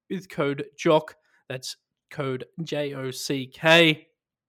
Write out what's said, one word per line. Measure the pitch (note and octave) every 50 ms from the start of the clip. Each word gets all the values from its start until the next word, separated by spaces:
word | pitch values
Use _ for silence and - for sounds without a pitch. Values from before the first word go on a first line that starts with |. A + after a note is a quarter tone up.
| _ -
with | F#3+ F#3 - -
code | - F3 D3 C#3 C#3+ C#3+ D3+ - _
jock. | - - E3+ D#3 D#3 D#3 - - _ _ _ _ _ _ -
That's | B2+ C3 - - - - _ _ _ _ _ _
code | - - C#3 C3+ C3 B2+ B2+ - _ - E3
J | - D3+ D3 D3 C#3+ C#3+
O | C3+ C3 C3
C | B2+ - - - C#3+ C3+ C3
K. | B2+ - - D#3+ D#3+ D#3+ E3+ E3+ D#3+ D#3 D#3 - _ _ _ _ _ _ _ _